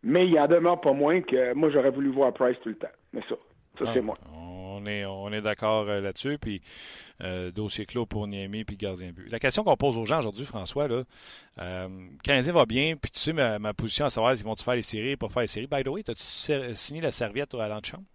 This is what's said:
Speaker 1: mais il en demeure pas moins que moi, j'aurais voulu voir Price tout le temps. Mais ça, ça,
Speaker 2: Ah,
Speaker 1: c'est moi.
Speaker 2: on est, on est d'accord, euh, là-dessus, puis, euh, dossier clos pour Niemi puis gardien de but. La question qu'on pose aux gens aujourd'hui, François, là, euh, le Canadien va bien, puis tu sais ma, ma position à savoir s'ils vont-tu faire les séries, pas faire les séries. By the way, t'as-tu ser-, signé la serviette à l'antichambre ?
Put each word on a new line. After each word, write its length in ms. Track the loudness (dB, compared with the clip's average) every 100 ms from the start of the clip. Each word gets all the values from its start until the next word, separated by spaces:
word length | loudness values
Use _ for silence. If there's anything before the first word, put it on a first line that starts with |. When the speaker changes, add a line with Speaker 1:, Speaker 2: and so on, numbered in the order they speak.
Speaker 1:
mais 240 | 4 4 6
il 120 | 6
en 80 | 8
demeure 340 | 6 6 4
pas 120 | 4
moins 280 | 4 6 4
que 320 | 4 2 2
moi, 160 | 4 4
j'aurais 200 | 6 4
voulu 200 | 2 0
voir 220 | 4 2
Price 240 | 4 2 2
tout 60 | -4
le 60 | -8
temps. 100 | -10 -12 _
Mais 80 | -12 -8
ça, 60 | -10 _ _ _ -6
ça, 60 | 0
Speaker 2:
Ah, 20 |
Speaker 1:
c'est 80 | 0
moi. 160 | 0 -6 -10
Speaker 2:
on 540 | -16 -14 -12 -10 -10 -6
est, 180 | -6
on 280 | -6 -6 -6
est 80 | -4
d'accord, 460 | -2 0 2 2 2
euh, 120 | -2
là-dessus, 360 | -2 -4 -6 -4
puis, 200 | -4 -8 -10 -20 -18 -18 -20 _
euh, 280 | -8 -6 -6
dossier 360 | -4 -6 -6 -6
clos 200 | -4 -4
pour 200 | -4 -4
Niemi 380 | -6 -6 -8
puis 120 | -8 -6
gardien 320 | -6 -6 -10
de 60 |
but. 180 | -14 -10
La 60 | -2
question 260 | 0 2
qu'on 120 | 4 4
pose 200 | 4 0
aux 80 |
gens 140 | 0 0
aujourd'hui, 260 | 0 -4
François, 420 | -10 -8 -6 -2 0
là, 140 | 0 -4 -14 -20 -20 -20 -12
euh, 280 | -8 -8 -8
le 340 | -12 -16 -12
Canadien 300 | 0 2 4
va 140 | 4 4
bien, 280 | 4 0 -2
puis 100 | -6
tu 80 | -4
sais 120 | -2
ma, 260 | 2 2 2
ma 140 | -4
position 320 | -4 -4 0
à 60 | 0
savoir 260 | 2 2 2
s'ils 100 | -2
vont-tu 160 | -6
faire 100 | -2
les 80 | 0
séries, 340 | 0 -4 -4 -4
pas 120 | -4
faire 140 | 0
les 60 | -2
séries. 200 | -2 -4
By 120 | -2
the 60 | -2
way, 140 | -4
t'as-tu 180 | -6 -6
ser-, 520 | -4 -2 0 -2 -2
signé 260 | -4 -4 -2
la 100 | -2
serviette 440 | -2 -2 -4 -6
à 140 | -4 -4
l'antichambre ? 360 | -4 -8 -12 -18